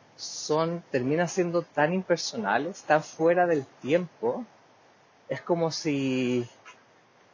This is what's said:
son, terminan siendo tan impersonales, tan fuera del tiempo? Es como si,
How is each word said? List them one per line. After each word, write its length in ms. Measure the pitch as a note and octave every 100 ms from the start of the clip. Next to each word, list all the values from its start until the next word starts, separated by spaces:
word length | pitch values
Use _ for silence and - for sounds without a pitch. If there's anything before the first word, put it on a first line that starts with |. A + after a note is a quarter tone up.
| -
son, 680 | - - - - D#3 E3 E3+ -
terminan 360 | C3+ B2+ D#3 E3+
siendo 340 | F#3+ F3 E3+
tan 300 | E3 - D3+
impersonales, 920 | F#3 F#3 E3 - B2 G2 A#2 D3+ -
tan 180 | - D3+
fuera 440 | D#3+ - E3 F3 F3
del 180 | D3+ B2+ -
tiempo? 600 | B2 E3+ F3 - A2 - A3 - _ _ _ _ _ _ -
Es 120 | C#3
como 320 | - E3+ E3
si, 760 | - D#3+ C#3 C3+ C3 B2 B2 A#2+ - - - _ _ _ _ _